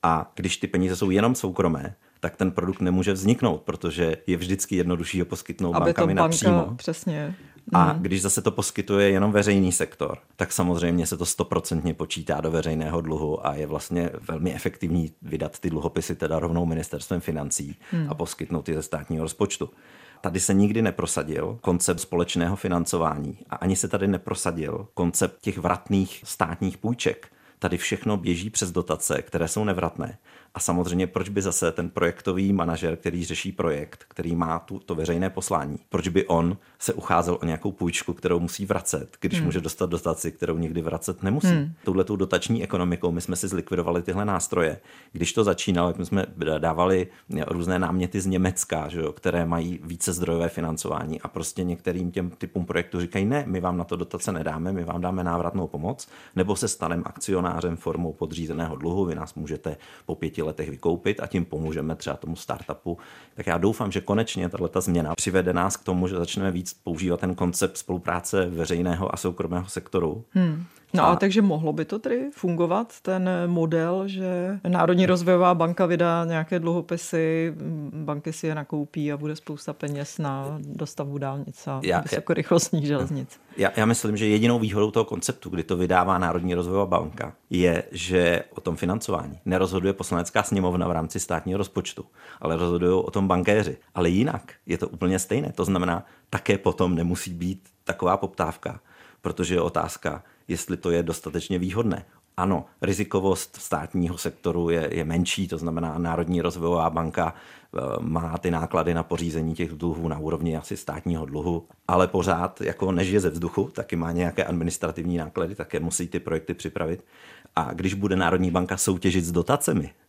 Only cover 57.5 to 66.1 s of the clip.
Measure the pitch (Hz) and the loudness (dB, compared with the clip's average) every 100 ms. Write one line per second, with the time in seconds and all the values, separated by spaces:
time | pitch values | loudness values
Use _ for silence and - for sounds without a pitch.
57.5 | 82 87 85 - - 85 76 80 82 80 | -2 -4 -4 -4 -2 -4 -4 -6 -4 -6
58.5 | 78 80 76 82 90 92 78 80 - 78 | -4 -4 -4 -2 0 0 -2 -8 -10 -8
59.5 | 76 - 73 - - - 80 80 - 78 | -6 -6 -8 -14 -18 -10 -6 -6 -4 -6
60.5 | 78 76 69 82 87 - 107 - 92 82 | -4 -8 -2 0 0 0 -2 -2 -2 -2
61.5 | 76 80 80 76 80 - 69 78 82 - | -4 -4 -4 -4 -6 -6 -6 -6 -8 -6
62.5 | - - 78 - 87 - - - - - | -8 -8 -10 -8 -8 -10 -20 -20 -8 -2
63.5 | 82 95 110 107 95 - 104 110 - 87 | 2 2 2 -2 -4 0 0 2 -2 -4
64.5 | - 85 92 92 87 78 82 - 92 90 | -2 -2 0 2 2 0 -2 2 2 2
65.5 | 90 92 - - 90 92 | 2 0 -2 -2 0 0